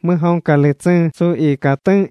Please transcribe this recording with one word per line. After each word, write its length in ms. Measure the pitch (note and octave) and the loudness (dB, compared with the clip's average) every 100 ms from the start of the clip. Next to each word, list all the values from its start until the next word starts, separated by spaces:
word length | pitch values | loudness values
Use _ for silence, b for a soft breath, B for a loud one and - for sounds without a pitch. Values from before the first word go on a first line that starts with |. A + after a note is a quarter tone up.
Mưa 140 | E3+ F3 | -4 -2
hông 260 | E3+ E3+ | 0 -2
cả 160 | - D3 | 0 2
lệ 160 | C#3+ C#3+ | 2 0
chưng, 300 | - F3 E3 | 0 0 0
chú 200 | - F3 | -2 -2
ỉ 220 | E3+ D#3 C#3 | 0 -2 0
cả 200 | C#3+ C3+ | -2 -2
tưng 220 | - G3 F#3+ | 0 0 0